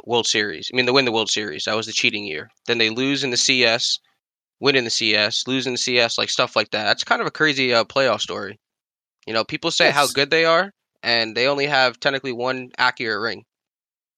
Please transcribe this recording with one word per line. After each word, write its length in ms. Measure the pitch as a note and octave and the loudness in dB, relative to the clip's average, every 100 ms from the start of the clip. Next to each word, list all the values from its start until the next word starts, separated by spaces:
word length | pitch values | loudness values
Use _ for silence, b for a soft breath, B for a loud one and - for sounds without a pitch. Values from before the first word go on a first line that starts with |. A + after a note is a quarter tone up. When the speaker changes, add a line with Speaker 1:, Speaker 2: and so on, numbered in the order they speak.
| - | 0
Speaker 1:
World 200 | A#2 A2 | 0 2
Series. 440 | A2+ G#2 D#2 - | 0 -2 -6 -4
I 40 | B2+ | 0
mean, 100 | B2 | 2
they 60 | |
win 140 | C3+ B2+ | 2 2
the 60 | |
World 180 | A2 G#2 | 0 0
Series. 360 | G#2 G#2 D2+ - | -2 -4 -6 -4
That 100 | A2 | -4
was 100 | A2 | -4
the 60 | |
cheating 320 | - A#2+ G#2+ G2+ | -2 0 0 -4
year. 240 | D2+ - _ - | -8 -10 _ -4
Then 120 | A#2 | 0
they 100 | A2 | 0
lose 340 | A2+ C3+ C#3 | 0 0 0
in 60 | C3+ | -2
the 80 | A#2+ | 0
C 280 | - B2+ A#2 | 2 4 4
S, 340 | A#2 - - _ _ _ _ _ _ | 2 0 -4 _ _ _ _ _ _
win 140 | C3+ C3+ | 2 2
in 80 | A#2 | 0
the 40 | |
C 240 | - A2+ G#2 | 0 2 2
S, 280 | G#2+ - A#2+ | 2 -2 -2
lose 200 | C3 B2+ | -2 -2
in 60 | |
the 40 | B2 | -2
C 220 | - B2 | 0 2
S, 180 | A#2 - | 2 0
like, 120 | A2 | -2
stuff 260 | - B2+ A2+ | 0 0 0
like 160 | G#2+ | -2
that. 140 | G#2+ G#2 | -2 -2
That's 180 | A#2+ | -2
kind 180 | - A#3 | 0 -2
of 60 | F3 | -2
a 40 | |
crazy, 400 | - D#3 C3+ B2+ | 0 0 2 2
uh, 100 | A#2 | 2
playoff 380 | G#2 C3+ C3 G#2+ | 2 0 2 0
story. 360 | - G2+ G2+ A2 _ _ _ _ _ _ - | -4 -8 -10 -14 _ _ _ _ _ _ -4
You 60 | |
know, 100 | A2+ | -2
people 260 | - D3+ E3 | -2 -4 -4
say 220 | - D#3+ | 2 4
how 120 | C#3+ | 4
Speaker 2:
Yes. 100 | C3 | 2
Speaker 1:
good 180 | B2+ C#3+ | 0 2
they 140 | D#3+ E3 | 2 4
are, 260 | E3 G3 - _ _ | 2 0 -8 _ _
and 320 | A#2+ A#2 A2 A2 | -2 0 0 0
they 120 | C3 | 0
only 200 | C#3+ C#3+ | 0 0
have 320 | C3+ B2+ A2+ | 2 2 2
technically 320 | D3 C3+ C3+ | -2 -2 -6
one 380 | A#2 B2+ B2+ B2+ - | -4 -4 -4 -8 0
accurate 420 | B2+ - A2+ G#2 | 0 0 -4 -2
ring. 220 | A2+ G#2 - _ _ _ _ _ _ | -4 -6 -14 _ _ _ _ _ _